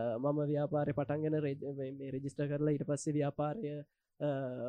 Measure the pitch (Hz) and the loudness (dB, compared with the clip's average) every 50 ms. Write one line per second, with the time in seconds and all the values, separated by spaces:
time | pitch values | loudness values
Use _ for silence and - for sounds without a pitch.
0 | 113 120 110 117 131 143 147 151 147 143 147 143 147 143 147 147 147 147 143 147 | 2 2 0 2 2 2 2 2 2 2 2 2 2 2 2 0 2 2 0 0
1 | 143 - 147 156 156 156 156 151 151 139 139 147 - 143 139 139 135 135 139 135 | 0 0 0 0 2 2 2 2 2 0 -2 -2 -4 -6 -4 -4 -4 -6 -6 -6
2 | 139 135 131 135 139 139 - - 147 143 143 143 151 151 147 139 131 - 147 139 | -6 -6 -6 -4 -6 -6 -2 -2 0 0 2 2 4 4 4 2 2 0 0 0
3 | - 160 147 147 143 143 - - 147 151 147 226 208 147 147 147 147 - _ _ | 0 0 2 2 2 2 0 0 0 -2 -2 -2 -4 -4 -6 -6 -10 -12 _ _
4 | _ _ _ _ 147 147 139 135 135 127 127 127 120 | _ _ _ _ 0 0 0 0 -2 -4 -4 -4 -4